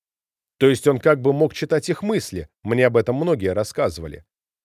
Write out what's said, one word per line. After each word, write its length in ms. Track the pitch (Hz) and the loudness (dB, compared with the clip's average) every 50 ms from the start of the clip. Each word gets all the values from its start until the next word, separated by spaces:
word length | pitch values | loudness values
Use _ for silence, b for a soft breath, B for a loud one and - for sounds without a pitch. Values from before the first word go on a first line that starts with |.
| _ _ _ _ _ _ _ _ _ _ _ - | _ _ _ _ _ _ _ _ _ _ _ 2
То 100 | 135 135 | 4 4
есть 180 | 135 117 - | 4 4 2
он 120 | 147 139 120 | 0 0 2
как 220 | - 160 151 135 | 4 2 2 2
бы 120 | 123 139 139 | 2 0 2
мог 220 | 143 156 147 - | 2 2 0 -2
читать 340 | - 160 147 165 151 - - | -4 -4 -2 -2 -2 -2 -2
их 140 | 175 - 202 | -6 -4 -4
мысли, 460 | 208 220 196 - - - 90 78 - _ _ - | -4 -4 -4 -4 -6 -10 -10 -10 -12 _ _ -6
мне 240 | 104 120 123 127 | -2 2 2 4
об 100 | 123 117 | 4 4
этом 200 | 117 107 - 123 | 2 0 0 -2
многие 360 | 135 160 180 160 117 95 92 90 | -2 0 -2 -2 0 -2 -2 -2
рассказывали. 720 | 101 110 - - - 143 101 82 85 80 78 - - - _ _ _ _ _ _ _ | -2 -4 -4 -4 -4 -4 -4 -4 -6 -12 -14 -14 -16 -20 _ _ _ _ _ _ _